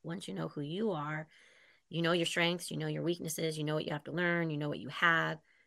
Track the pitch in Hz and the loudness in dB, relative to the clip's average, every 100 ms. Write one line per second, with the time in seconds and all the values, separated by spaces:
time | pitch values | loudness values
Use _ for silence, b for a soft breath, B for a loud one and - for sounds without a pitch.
0 | 160 185 185 190 160 151 143 180 220 160 | -8 -8 -6 -4 -4 -4 -4 -2 -2 -2
1 | 147 156 156 b b b b b _ 160 | -2 -4 -8 b b b b b _ 0
2 | 165 175 165 175 170 175 - 151 156 151 | 4 4 2 2 2 2 -4 -4 -2 0
3 | 156 170 160 160 160 156 151 156 - 147 | 0 0 -4 -2 -2 0 0 0 -2 -4
4 | - 160 175 170 165 147 147 82 127 - | -4 0 2 2 2 0 -2 -4 -6 2
5 | 175 165 160 156 b b | 4 6 2 -2 b b